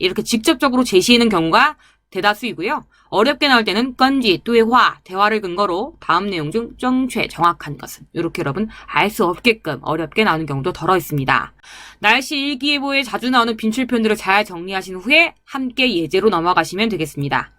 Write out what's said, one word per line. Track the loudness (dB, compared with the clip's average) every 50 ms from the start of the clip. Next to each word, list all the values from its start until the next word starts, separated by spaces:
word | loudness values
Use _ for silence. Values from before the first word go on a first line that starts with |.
이렇게 | -4 -2 -2 -2 -4
직접적으로 | -2 -2 0 2 0 0 2 0 0 2 0 0
제시하는 | 4 4 2 6 6 4 6 6 4
경우가 | 2 0 0 2 4 4 4 2 0 _ _ _ _ _ _ _
대다수이고요. | -10 -2 0 0 0 0 -4 -8 -8 -6 -4 -4 -4 -6 -8 _ _ _ _ _
어렵게 | 0 2 2 2 2 2 2 4
나올 | 4 4 2
때는 | 2 0 0 -2 -2 0
건지, | 0 0 2 2 2 2 2 0 0 0
뚜에화, | 2 4 4 4 4 4 4 4 4 0 -4 _
대화를 | -10 -2 2 2 2 2 0
근거로 | -2 -4 -2 -2 0 0 0 -2 -4 -6 -8 -16
다음 | -4 -2 -2 0 0 -2
내용 | -4 -4 -4 -2
중正确, | -4 -4 -4 -4 -10 -6 -4 -2 0 0 -2 -2 -2 -4 -4 -4
정확한 | -4 0 0 0 0 0 -8 -14 -12
것은, | -12 -14 -16 -16 -18 -20 _ _
이렇게 | -6 -6 -4 -4 -4
여러분 | -4 -4 -4 -4 -6 -6 -8 -16 -16
알 | -6 -2 0 0 0
수 | 0 0 0
없게끔 | 0 0 0 2 0 0 0 _ -8 -8 -8 -6
어렵게 | -6 -4 -4 -4 -4 0 0 2
나오는 | 2 2 0 -2
경우도 | -4 -6 -4 -4 -4 -6
덜어 | -4 -2 0 0
있습니다. | 0 0 -2 -4 -4 0 2 0 0 0 -4 _ _ _ -20 -20 -20 -20 -20 -20 _
날씨 | 2 2 2 2 0 -2 -4 -4
일기예보에 | -4 -4 -4 -4 -2 -2 -2 -2 -2 -2 -2 -2 -2
자주 | -2 -6 -6 -4 0
나오는 | 2 2 2 2 -2
빈출표현들을 | -2 -2 -4 -2 -2 -2 -2 0 0 2 2 0
잘 | 0 0 2 2 2 2
정리하신 | 0 -6 -12 -10 -6 -6 -6 -6 -8 -12
후에 | -10 -2 2 4 4 4 2 -2 _ _
함께 | _ -8 -6 -6 -6 -2 0 0 0 0
예제로 | 0 -4 0 0 2 2 2
넘어가시면 | 2 2 0 2 2 2 0 -2 -2 -2 -2 -2
되겠습니다. | -2 -4 -4 -6 -6 -6 -4 -2 -2 -2 -4 -6 _